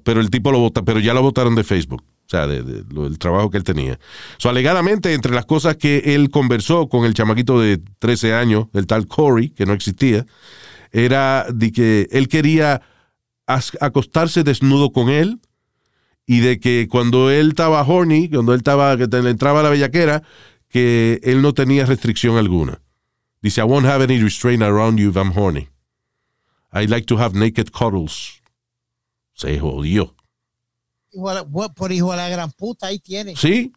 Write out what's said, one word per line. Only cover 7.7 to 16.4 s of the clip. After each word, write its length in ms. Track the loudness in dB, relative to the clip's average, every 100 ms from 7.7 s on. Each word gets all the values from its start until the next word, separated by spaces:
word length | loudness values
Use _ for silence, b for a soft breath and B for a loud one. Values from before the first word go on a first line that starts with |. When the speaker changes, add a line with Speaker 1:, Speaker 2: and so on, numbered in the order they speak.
| 0 -4 -4
Speaker 1:
trece 340 | -2 0 0
años, 340 | 0 2 0 0
el 120 | -4 -2
tal 220 | -2 -2
Corey, 440 | 0 2 2 0
que 140 | -2 -2
no 60 |
existía, 540 | -2 -4 -2 0 0 -2 B B B B B B
era 540 | -2 0 2 0 0 -2
de 180 | -2 0
que 380 | 2 2 2 2
él 160 | 0 0
quería 540 | 0 2 2 2 -2 b b b b _ _ -4
as-, 320 | -4 -4 -6
acostarse 640 | -4 -2 -2 0 0 0
desnudo 480 | 0 2 2 2 2
con 160 | 0 0
él 320 | 2 0 -4 _ _ _ _ _ _ _ _ 0
y 160 | 2